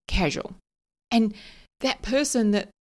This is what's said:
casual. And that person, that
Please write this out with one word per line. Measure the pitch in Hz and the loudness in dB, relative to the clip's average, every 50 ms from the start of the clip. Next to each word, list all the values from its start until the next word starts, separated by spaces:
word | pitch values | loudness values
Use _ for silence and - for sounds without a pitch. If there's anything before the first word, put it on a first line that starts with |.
| _ - | _ -2
casual. | - 185 180 147 139 - - - - - _ _ _ _ _ _ _ _ _ _ | 0 0 2 0 0 -4 -8 -10 -14 -18 _ _ _ _ _ _ _ _ _ _
And | 233 233 220 208 214 - - - - - - _ _ _ | 2 2 2 2 0 -6 -14 -20 -20 -20 -20 _ _ _
that | - 262 - - | -4 -4 -4 -4
person, | - 208 254 277 294 294 - 247 220 208 | -4 -2 0 0 0 2 0 2 2 2
that | 208 202 - - _ _ | 2 0 -2 -4 _ _